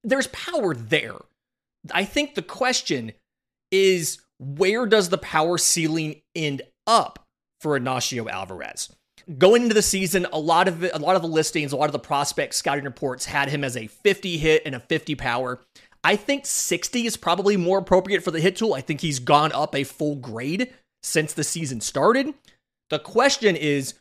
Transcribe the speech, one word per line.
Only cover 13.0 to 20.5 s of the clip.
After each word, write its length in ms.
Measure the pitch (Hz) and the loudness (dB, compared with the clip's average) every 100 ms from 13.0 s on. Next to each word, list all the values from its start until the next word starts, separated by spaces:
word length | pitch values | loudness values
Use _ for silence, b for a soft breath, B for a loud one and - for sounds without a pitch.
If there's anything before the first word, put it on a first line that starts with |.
| 139 127 | -6 -6
had 240 | - 143 139 | -10 -6 -6
him 140 | 147 | -4
as 120 | 139 | -4
a 120 | 123 110 | -6 -10
fifty 500 | _ 202 190 196 165 | _ 0 0 -4 0
hit 240 | 156 156 | 4 4
and 80 | 156 | 2
a 60 | 127 | -10
fifty 360 | _ 160 - | _ -4 -2
power. 440 | 143 135 120 127 127 b b b b | -6 -2 -2 -4 -8 b b b b
I 140 | 160 | 0
think 300 | 208 - 277 | 0 0 -4
sixty 640 | - - - 170 - 247 233 | -2 -4 -2 -4 -2 -4 -4
is 100 | - | -4
probably 400 | 175 180 196 202 | -2 2 2 2
more 220 | 175 196 | 2 0
appropriate 440 | 185 185 190 190 | 4 2 4 -2
for 80 | - | -2
the 80 | 160 | 0
hit 160 | 180 | 0
tool. 180 | 190 226 | 2 -2
I 80 | 135 | -2
think 200 | 139 147 | -4 -4
he's 180 | 165 131 | -4 -4
gone 320 | 123 147 151 | 4 4 4
up 240 | 131 151 | 0 -2
a 80 | 139 | -2
full 320 | 135 - 151 | -4 -4 -4
grade 560 | 143 123 110 135 | -4 -10 -8 -6